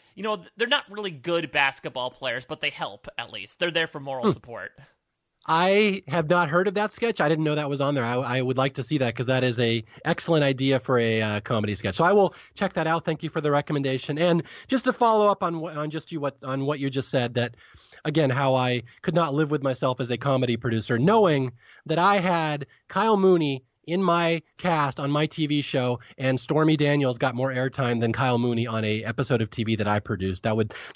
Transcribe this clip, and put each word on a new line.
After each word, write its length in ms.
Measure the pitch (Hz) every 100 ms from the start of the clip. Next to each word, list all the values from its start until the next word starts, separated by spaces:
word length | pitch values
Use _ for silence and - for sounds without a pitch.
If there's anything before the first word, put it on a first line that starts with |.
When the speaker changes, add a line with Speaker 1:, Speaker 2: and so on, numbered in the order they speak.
| _
Speaker 1:
you 80 | -
know, 220 | 214 208 165 -
they're 120 | 233
not 200 | 285 -
really 200 | 208 202
good 400 | 143 170 170 156
basketball 600 | 147 139 - - 123 127
players, 340 | - 131 120
but 160 | 127 156
they 100 | 147
help, 380 | - 143 101 - -
at 140 | 117
least. 260 | 107 98 -
They're 140 | 175
there 160 | 165 160
for 100 | 151
moral 280 | 139 131 214
Speaker 2:
Hmm. 60 |
Speaker 1:
support." 400 | 98 - 110 95 - - _ _ _ _ _ -
Speaker 2:
I 520 | 160 185 202 214 190 -
have 200 | 175 151
not 220 | 175 156
heard 180 | 170 196
of 60 |
that 180 | 190 214
sketch. 300 | - 233 196
I 60 | 151
didn't 160 | 156
know 100 | 151
that 160 | 151 143
was 100 | 143
on 140 | 139
there. 100 | 143
I, 120 | 117 127
I 260 | 127 131
would 160 | 127 127
like 160 | 139
to 80 | 139
see 160 | 123 147
that 180 | 123 113
'cause 100 | 120
that 160 | 131
is 160 | 127 117
a 240 | 117 113 - -
excellent 400 | 151 170 - 160
idea 340 | 139 131 135 135
for 200 | - 123
a, 240 | 117 110
uh, 180 | 107 104
comedy 340 | - 113 104
sketch. 200 | 101 98
So 100 | 95
I 80 | 165
will 220 | 208 180 - -
check 200 | - 190
that 120 | - 160
out. 200 | 165 -
Thank 160 | 156
you 80 | 160
for 100 | 165
the 100 | 147
recommendation. 680 | 143 - 147 135 131 - 151
And 240 | 175 170 - - -
just 180 | 262
to 80 | 254
follow 340 | - 233 220 208
up 160 | 202
on 120 | 175
wh-, 200 | 165 165
on 140 | 151 151
just 240 | 156 -
you, 80 | 160
what, 160 | 139 -
on 220 | 135 135 139
what 140 | 147
you 100 | 139
just 180 | 131 -
said, 240 | 135 120
that, 200 | 120 120 - - - _ -
again, 240 | 156 151 139
how 280 | 127 135 131
I 260 | 127 123 123 -
could 140 | 180
not 180 | 165 160
live 180 | 143 151
with 120 | 147
myself 380 | 135 123 135 123
as 100 | 123
a 80 | 117
comedy 400 | 139 131 127 113
producer, 400 | 123 113 - 117
knowing 540 | 165 226 190 143 127 - _ - -
that 120 | 160
I 200 | 190 202
had 480 | 185 170 156 147 143 _ -
Kyle 280 | 190 220 202
Mooney 480 | 190 175 147 135 - _ -
in 160 | 180
my 400 | 185 170 170 165 - -
cast 420 | 180 160 139 139
on 100 | 143
my 140 | 147
T 220 | 156 - 147
V 160 | 147
show, 380 | 131 139 127 120 - -
and 200 | 131 131
Stormy 380 | - 151 156 151
Daniels 400 | 143 143 131 117
got 180 | 135
more 160 | 123 135
airtime 520 | 127 131 - 123 117
than 100 | 117
Kyle 260 | 113 131 120
Mooney 280 | 120 117 117
on 180 | 113
a 180 | 107 107
episode 380 | 107 117 131 120
of 80 | 107
T 160 | -
V 120 | 110 107
that 120 | 101
I 100 | 104
produced. 440 | - 95 95 92
That 160 | 110 110
would, 160 | 107 - -